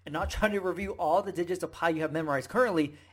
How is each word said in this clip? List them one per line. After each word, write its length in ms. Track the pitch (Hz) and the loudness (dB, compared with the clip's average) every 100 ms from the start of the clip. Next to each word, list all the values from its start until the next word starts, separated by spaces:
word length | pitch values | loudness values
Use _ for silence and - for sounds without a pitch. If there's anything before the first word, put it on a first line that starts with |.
| - | -8
and 60 | |
not 180 | 151 190 | -4 -4
try 200 | - 214 | 0 2
to 100 | 202 | 2
review 320 | 185 170 196 - | -2 -2 -6 -2
all 220 | 160 175 | 2 4
the 100 | 196 | 2
digits 320 | 175 175 180 | -2 -2 -4
of 80 | 160 | -6
pi 160 | - 170 | 0 0
you 140 | 160 | 2
have 100 | 156 | 0
memorized 380 | 156 160 139 127 | -2 0 0 0
currently 460 | 226 247 170 147 - - | 2 2 2 0 -4 -20